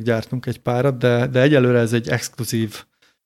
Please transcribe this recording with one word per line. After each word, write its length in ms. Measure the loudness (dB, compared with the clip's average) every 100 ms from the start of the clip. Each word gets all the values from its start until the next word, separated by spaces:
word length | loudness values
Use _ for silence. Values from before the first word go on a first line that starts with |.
| -2
gyártunk 380 | -2 -2 -8 -8
egy 140 | -8
párat, 380 | -4 0 0 0
de, 300 | 0 2 0
de 140 | 2
egyelőre 380 | 4 4 4 4
ez 140 | 2
egy 160 | 0 -2
exkluzív 720 | -4 -6 -8 -6 -2 -4 -6 -20 _ _ _